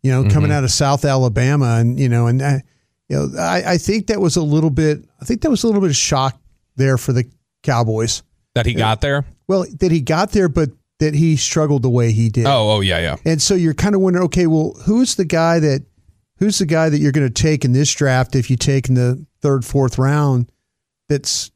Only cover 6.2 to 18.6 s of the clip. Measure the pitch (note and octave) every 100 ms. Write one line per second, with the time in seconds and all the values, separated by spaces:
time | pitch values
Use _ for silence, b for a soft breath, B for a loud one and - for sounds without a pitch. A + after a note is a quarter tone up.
6.2 | C3+ - _ _ _ - C3+ B2+ - B2+
7.2 | A#2+ _ _ _ - A#2+ A2+ A2 A2+ -
8.2 | _ _ _ A#2+ B2 A2+ A2 A2 D3 C#3
9.2 | C#3 - - F#3+ F3 D#3 F#3 E3 B2 D#3+
10.2 | G#3 G#3 F3+ D#3 D3+ - _ _ D#3 D3
11.2 | E3 D3+ - E3 D#3 C#3+ B2+ A#2+ A#2 A2
12.2 | A2+ A#2 A#2 C3+ G#2+ G#2+ G2 E2 E2+ C2+
13.2 | D#3+ D#3+ - F#3+ E3 C#3+ G#3 G3 F#3+ F3+
14.2 | F3+ F#3 E3+ D#3 D#3 - - A3+ B3 -
15.2 | E3+ E3 E3 E3+ D3+ C3+ - _ _ _
16.2 | _ _ G3+ G3+ F3 D#3+ D#3+ D3 D3 C#3+
17.2 | C3+ - D#3 D3+ C3 B2+ D3 - C#3 B2+
18.2 | B2+ C3+ A#2+ B2+